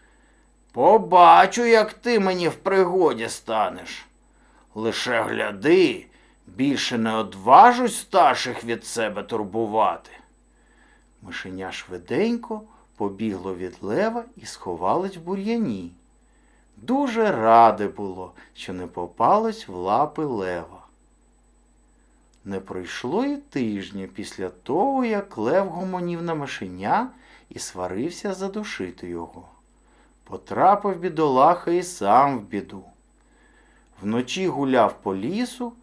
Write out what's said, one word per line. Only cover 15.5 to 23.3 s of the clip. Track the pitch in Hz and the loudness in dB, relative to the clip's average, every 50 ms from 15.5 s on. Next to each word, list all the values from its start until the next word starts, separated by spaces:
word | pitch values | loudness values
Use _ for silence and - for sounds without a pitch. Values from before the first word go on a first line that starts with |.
| 233 233 220 151 107 95 90 87 - _ _ _ _ _ _ _ _ _ _ _ _ _ _ _ _ | -2 -2 -2 -2 -4 -6 -8 -12 -16 _ _ _ _ _ _ _ _ _ _ _ _ _ _ _ _
Дуже | - - - 247 277 285 254 220 226 220 208 | -14 -6 -4 -2 -2 -2 -2 -2 0 0 0
раде | 160 117 110 113 113 117 117 113 107 98 104 | 0 2 4 6 8 8 8 6 4 2 -4
було, | 95 - - 104 95 92 92 90 90 - - - _ _ | -6 -6 -8 -10 -10 -10 -12 -14 -16 -18 -20 -20 _ _
що | - - - 92 | -16 -14 -12 -10
не | 92 90 | -10 -12
попалось | 87 - - 87 87 - - 113 135 190 214 226 226 214 214 - | -12 -10 -10 -10 -10 -2 0 2 4 4 2 2 -2 -6 -8 -14
в | - 92 | -14 -10
лапи | 90 90 95 104 123 147 151 147 - 156 | -6 -2 0 0 0 0 -2 -4 -6 -6
лева. | 143 123 104 95 90 90 85 80 71 - - - _ _ _ _ _ _ _ _ _ _ _ _ _ _ _ _ _ _ _ _ _ _ _ _ _ _ _ _ _ _ _ _ | -4 -4 -4 -4 -4 -6 -6 -8 -12 -16 -20 -20 _ _ _ _ _ _ _ _ _ _ _ _ _ _ _ _ _ _ _ _ _ _ _ _ _ _ _ _ _ _ _ _
Не | 101 95 95 | -10 -8 -8
пройшло | 95 - 92 92 90 87 - - - 123 156 208 262 | -8 -10 -10 -10 -10 -10 -10 -8 -6 -4 -2 -2 -2
і | 285 | -2